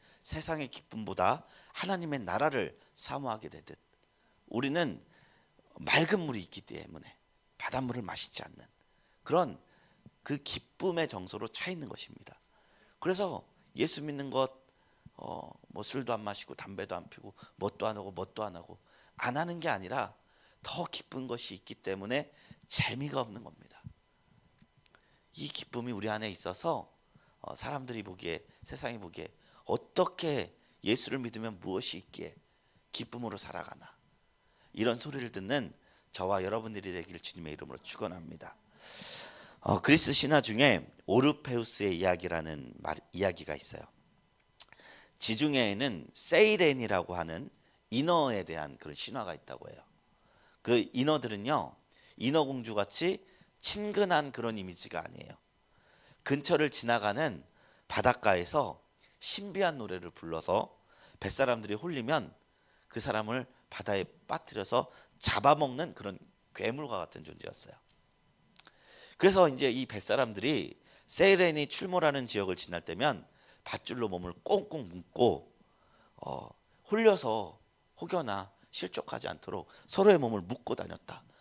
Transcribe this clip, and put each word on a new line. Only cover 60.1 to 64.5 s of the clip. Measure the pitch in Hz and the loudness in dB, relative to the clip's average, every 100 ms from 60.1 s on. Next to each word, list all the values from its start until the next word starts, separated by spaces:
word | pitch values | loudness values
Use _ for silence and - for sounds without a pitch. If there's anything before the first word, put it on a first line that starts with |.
불러서 | - 82 80 85 101 - - _ - - - | -12 -6 -4 2 2 2 -6 _ -20 -20 -6
뱃사람들이 | 98 - 131 117 104 | -2 2 2 2 -2
홀리면 | 107 175 143 113 156 87 - _ _ _ _ _ | -4 -4 -4 0 0 -2 -14 _ _ _ _ _
그 | 117 | -6
사람을 | 135 107 107 127 123 _ - | -2 -2 0 -4 -6 _ -16
바다에 | - - 98 85 - - | -10 -2 -2 -2 -8 -6
빠뜨려서 | - - | -6 -6